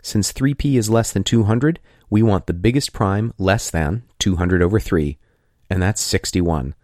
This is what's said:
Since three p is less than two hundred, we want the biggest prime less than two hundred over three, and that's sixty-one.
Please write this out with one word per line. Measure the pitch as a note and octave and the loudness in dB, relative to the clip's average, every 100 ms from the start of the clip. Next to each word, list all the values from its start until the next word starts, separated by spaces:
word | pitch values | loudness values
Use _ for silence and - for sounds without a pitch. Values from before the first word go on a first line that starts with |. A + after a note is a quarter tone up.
Since | - A2 G2 | -4 -4 -4
three | - C3+ C#3+ | -2 -2 0
p | D3 C3 | 0 0
is | G#2+ | 2
less | A2+ A2 | 0 2
than | G2+ | -2
two | F#2 A#2 | 0 2
hundred, | G#2 A#2 D3 E3 _ _ _ | 2 2 0 -2 _ _ _
we | G#2 | 2
want | A2+ G2 - | 2 2 -2
the | |
biggest | F2 G2+ C3 - | -2 0 0 -4
prime | - G2+ G2+ A2+ - | -2 -2 0 -4 -2
less | F#2 G#2 - | 0 0 0
than | E2+ D2+ G#2 - _ | -2 -2 -4 -8 _
two | - F2 | -2 0
hundred | F2+ F2+ | 2 2
over | F2 G#2+ | 2 2
three, | - F2 D2 D2 _ _ _ _ _ | 0 0 0 -6 _ _ _ _ _
and | F#2 | -2
that's | F#2 A2 | 0 -2
sixty-one. | - G2 - F#2+ E2+ D#2+ C2 - | -4 -4 -2 -2 0 -2 -4 -10